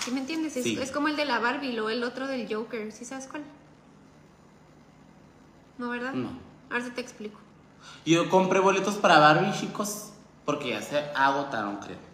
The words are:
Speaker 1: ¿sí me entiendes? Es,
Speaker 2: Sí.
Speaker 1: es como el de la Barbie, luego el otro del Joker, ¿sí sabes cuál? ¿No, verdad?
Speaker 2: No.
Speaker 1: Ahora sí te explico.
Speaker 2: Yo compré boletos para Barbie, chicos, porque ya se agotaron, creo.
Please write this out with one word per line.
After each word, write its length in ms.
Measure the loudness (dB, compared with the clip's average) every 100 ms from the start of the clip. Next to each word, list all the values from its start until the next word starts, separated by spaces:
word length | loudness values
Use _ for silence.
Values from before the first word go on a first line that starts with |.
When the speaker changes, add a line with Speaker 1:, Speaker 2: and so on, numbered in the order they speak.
Speaker 1:
¿sí 60 | -4
me 100 | -6
entiendes? 360 | -4 -4 -4 -4
Es, 60 |
Speaker 2:
Sí. 160 | -2 -2
Speaker 1:
es 80 | -4
como 180 | -2 -2
el 60 | 0
de 100 | -2
la 120 | 0
Barbie, 340 | 0 -2 -4
luego 160 | -4 -4
el 140 | -2
otro 220 | -4 -6 -6
del 260 | -6 -6
Joker, 400 | -6 -6 -8 -10
¿sí 140 | -12 -14
sabes 220 | -12 -12
cuál? 160 | -12 -14 -18 -20 -20 -20 -20 -20 -20 -20 -20 -20 -20 -20 -20 -20 -20 -20 -20 -20 -20 -20 -20 -20 -10
¿No, 120 | -8
verdad? 240 | -6 -6
Speaker 2:
No. 160 | -4 -6 -10 -16 -20 -8
Speaker 1:
Ahora 120 | -6
sí 60 | -6
te 100 | -8
explico. 360 | -10 -10 -14 -14 -20 -20 -20 -20 -20 -6 2
Speaker 2:
Yo 240 | 2 6
compré 300 | 4 6 6
boletos 360 | 6 4 2 -2
para 240 | 6 8
Barbie, 320 | 10 8 4 0
chicos, 520 | -4 -4 -4 -6 -12 -18 -20 -10 -4
porque 240 | -2 -2
ya 120 | -6
se 160 | -2 -2 -2 2
agotaron, 640 | 4 4 -2 -4 -4 -6
creo. 200 | -10 -14 -16